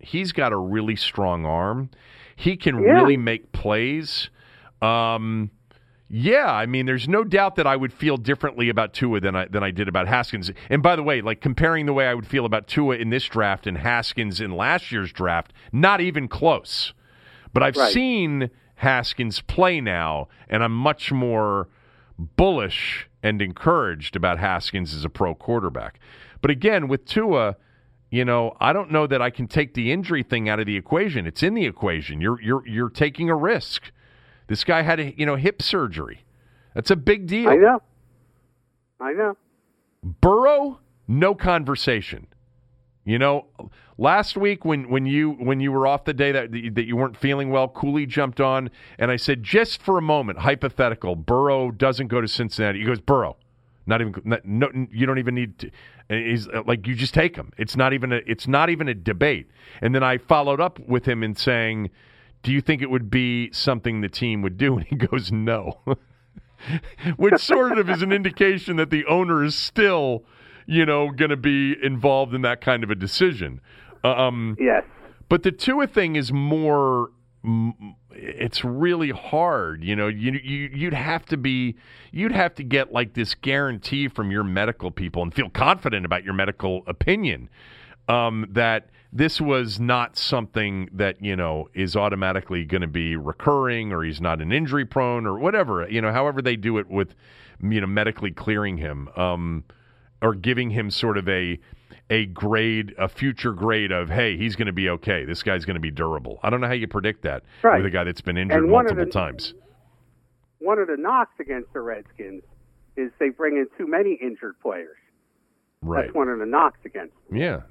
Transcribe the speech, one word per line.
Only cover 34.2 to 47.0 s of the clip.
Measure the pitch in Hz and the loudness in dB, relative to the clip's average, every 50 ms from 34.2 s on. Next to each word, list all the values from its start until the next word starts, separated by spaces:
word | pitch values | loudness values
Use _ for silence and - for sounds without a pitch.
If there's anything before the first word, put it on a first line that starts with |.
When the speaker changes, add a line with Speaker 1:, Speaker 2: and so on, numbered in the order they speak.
| _ _ - _ _ - | _ _ -20 _ _ -6
Speaker 1:
This | 104 - | -6 -2
guy | - - 170 165 | 0 2 2 2
had | 156 160 165 160 | 2 2 0 0
a, | 151 139 - - | -2 -4 -4 -2
you | 147 | -2
know, | 147 143 | 0 0
hip | 135 135 196 202 - | 0 0 0 0 -2
surgery. | - - - 185 143 107 82 80 73 57 - - _ _ _ _ _ _ _ _ _ _ | -4 -2 0 0 -2 -2 -4 -6 -10 -10 -12 -18 _ _ _ _ _ _ _ _ _ _
That's | - - - - | -8 -2 2 4
a | 190 | 2
big | 165 127 - 208 208 190 | 4 4 2 2 2 0
deal. | 165 190 226 240 214 | -4 -2 2 4 6
Speaker 2:
I | 165 | 6
know. | 165 196 226 254 233 - _ _ _ _ _ _ _ _ _ _ _ _ _ _ _ _ _ _ _ _ _ _ - | 8 8 8 6 4 0 _ _ _ _ _ _ _ _ _ _ _ _ _ _ _ _ _ _ _ _ _ _ -8
I | 127 135 | -6 -4
know. | 151 190 214 208 196 - _ _ _ _ _ _ _ _ _ _ _ _ - | -2 0 0 0 -2 -6 _ _ _ _ _ _ _ _ _ _ _ _ -10
Speaker 1:
Burrow, | 90 85 - - 180 202 226 254 285 294 285 285 285 262 - _ _ _ _ _ - | -10 -6 -2 2 2 4 6 6 4 4 4 0 -2 -6 -12 _ _ _ _ _ -2
no | 113 143 175 196 202 | 0 2 2 2 2
conversation. | 196 - 180 175 165 147 131 139 - - 147 120 107 90 - - - - - _ _ _ _ _ _ _ _ _ _ _ _ _ _ - | 0 0 0 0 0 0 -2 -4 -2 0 0 0 0 -2 -6 -12 -14 -16 -20 _ _ _ _ _ _ _ _ _ _ _ _ _ _ -4
You | 101 110 120 | -2 0 2
know, | 135 143 143 143 - _ _ - - 101 - - - _ _ - | 2 2 2 0 -2 _ _ -20 -20 -20 -20 -20 -20 _ _ 0
last | 110 147 180 208 202 - - | 2 4 4 4 2 0 -2
week | 190 196 202 202 165 - | 0 2 0 0 0 0
when, | 160 156 143 131 120 | -2 -2 -2 -2 0
when | 127 135 131 | 0 0 0
you, | 135 139 147 156 151 | 2 2 2 2 0
when | 147 123 123 127 135 135 | 0 -2 -2 0 0 0
you | 135 139 | 0 0
were | 135 135 135 | 2 2 2
off | 135 143 139 - | 2 2 2 0
the | - 143 | -2 0
day | 127 143 139 | 0 2 2
that, | 139 135 120 113 | 2 0 -2 -4
that | 113 117 117 113 107 120 117 | -6 -8 -6 -6 -6 -6 -4
you | 113 120 | -2 0
weren't | 117 | 0